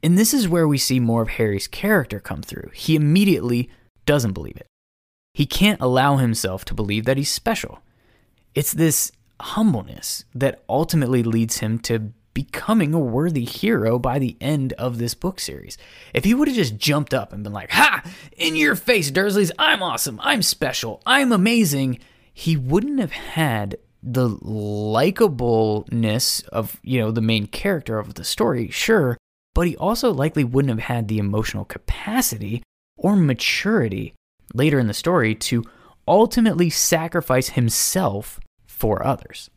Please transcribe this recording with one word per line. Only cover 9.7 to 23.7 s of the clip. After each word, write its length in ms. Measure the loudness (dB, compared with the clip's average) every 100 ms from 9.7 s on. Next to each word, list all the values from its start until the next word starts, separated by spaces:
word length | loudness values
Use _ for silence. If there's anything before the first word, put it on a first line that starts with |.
| 2 -4 -12 -10 -10 -10
that 300 | -2 -2 -2 -2
ultimately 540 | -2 2 0 2 2
leads 380 | 2 0 0 -2
him 180 | -2 -4
to 320 | -2 -4 -4 -12 _
becoming 640 | -10 -10 -8 0 2 2 0
a 40 |
worthy 460 | 0 0 0 -2 -4
hero 540 | -2 0 0 2 0
by 180 | 0 -2
the 180 | -2 -4
end 320 | -2 -2 -2
of 240 | -4 -6 -4
this 160 | -6
book 260 | -4 -6 -6
series. 380 | -10 -10 -14 -20 -20 -20 -6 -2
If 80 |
he 100 | 2
would 140 | 2 2
have 100 | 2
just 200 | 0 0
jumped 360 | 0 0 0
up 180 | -4 -4
and 120 | -10
been 100 | -10
like, 160 | -10 -4
"Ha! 320 | 4 4 2 -6 -20 -20 -6
In 180 | -2 2
your 200 | 2 2
face, 360 | 2 2 2
Dursleys, 400 | 0 2 2 0 2
I'm 240 | 0 2
awesome, 360 | 0 -2 -4 -4
I'm 180 | -2 0
special, 600 | 0 -2 -4 -4 -6 -6 2
I'm 260 | 2 4
amazing," 680 | 4 4 4 2 2 0 -4 -10 _ _
he 240 | -8 -2 0
wouldn't 420 | 2 0 0 -2
have 120 | -2
had 680 | -6 -8 -2 0 0 -4